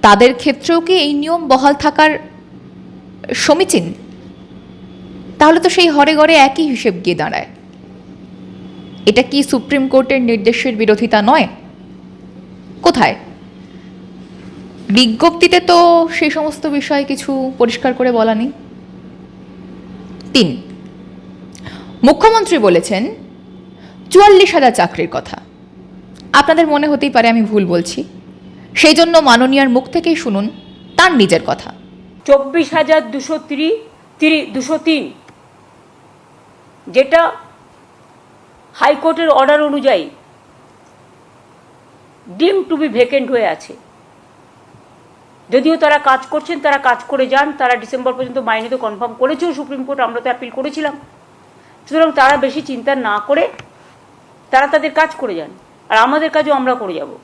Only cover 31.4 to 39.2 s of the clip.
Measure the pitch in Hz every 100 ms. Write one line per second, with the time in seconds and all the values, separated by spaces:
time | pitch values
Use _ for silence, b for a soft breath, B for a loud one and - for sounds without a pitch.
31.4 | - - - - - - - - - 277
32.4 | 269 339 294 320 311 311 311 285 269 311
33.4 | - 277 320 453 - _ _ _ 311 311
34.4 | 262 220 254 311 320 311 170 - - _
35.4 | _ _ _ _ _ _ _ _ _ _
36.4 | _ _ _ _ - 208 269 330 330 -
37.4 | - _ _ _ _ _ _ _ _ _
38.4 | _ _ _ - 254 294 330 320